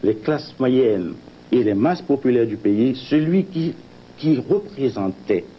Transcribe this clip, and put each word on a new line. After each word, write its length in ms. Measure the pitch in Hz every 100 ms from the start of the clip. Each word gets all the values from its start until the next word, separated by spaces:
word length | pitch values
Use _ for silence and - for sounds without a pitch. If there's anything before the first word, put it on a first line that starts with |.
les 120 | 95 107
classes 400 | - 151 - -
moyennes 560 | 127 127 123 104 85 82 - - -
et 120 | 127
les 120 | 107 98
masses 260 | 135 180
populaires 460 | - 143 127 120 110
du 100 | 104
pays, 380 | 104 104 127 123
celui 480 | - 151 156 185
qui, 300 | 190 165 160 - - - - -
qui 200 | 151 143
représentait 1040 | - 202 - - 135 110 95 95 - 98 -